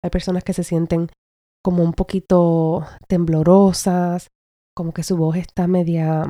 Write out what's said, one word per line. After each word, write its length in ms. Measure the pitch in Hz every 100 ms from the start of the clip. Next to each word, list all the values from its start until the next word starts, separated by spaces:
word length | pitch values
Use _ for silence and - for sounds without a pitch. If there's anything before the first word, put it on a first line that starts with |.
Hay 80 | 175
personas 320 | 180 190 180
que 100 | -
se 100 | 180
sienten 460 | 175 165 165 165 170 _ _ _ _ _
como 180 | 190 175
un 100 | 165
poquito 920 | 165 185 190 - 180 170 165 160 170 156 - -
temblorosas, 1200 | 180 170 160 160 190 196 175 - 180 175 175 - _ _ _ _ -
como 180 | 165
que 80 | 165
su 160 | 160 180
voz 200 | 160 165
está 300 | 175 - 175
media 560 | 185 170 170 160 156